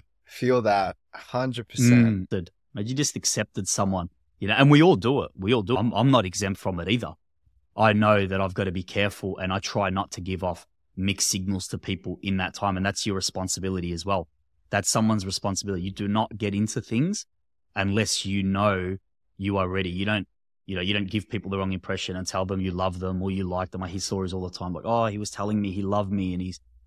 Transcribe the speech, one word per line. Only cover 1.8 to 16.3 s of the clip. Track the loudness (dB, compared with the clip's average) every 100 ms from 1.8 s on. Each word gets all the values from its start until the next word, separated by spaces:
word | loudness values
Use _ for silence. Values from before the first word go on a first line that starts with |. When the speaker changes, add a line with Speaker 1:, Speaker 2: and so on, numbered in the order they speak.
| 6 8 6
Speaker 2:
Mm. | 2 -2
That, | -6 -6 _ _
you | -8
know, |
you | -4
just | -2 -2 -2
accepted | -2 -2 -2 -4 -4
someone, | 0 0 0 -4 -10 _ _
you | 0
know, |
and | 6 8
we | 10
all | 8 6
do | 2 0
it. | -2 -4
We | 2
all | 2
do | 2
it. | 0
I'm, | 0
I'm | 2 4
not | 4
exempt | 2 -2 -4 -2
from | -4 -2
it | 0
either. | 0 -2 -10 _ _ _ _ _ 2
I | 4
know | 6 6 6 4
that | 0
I've | -2
gotta | -2 -2
be | -4
careful, | -4 -2 -2 -2 -6 -4
and | -2
I | -2
try | -2 -2 0
not | 0 -4
to | -8
give | -6 -4
off | -4 -6 -12 _ _ -4
mixed | -2 0 -2
signals | -2 -2 -4 -6
to | -8
people | -6 -6 -6 -6
in | -2 -2
that | -2
time. | -2 -2 0
And |
that's | -2 -2 -2
your |
responsibility | -2 -4 -4 -4 -4 -4 -2 -4
as | -4
well. | -2 -2 -4 _ _ _ _
That's | -2 0
someone's | 2 2 2
responsibility. | -2 -4 -4 -4 -4 -4
You | -6
do | -4 -2
not | 0 -2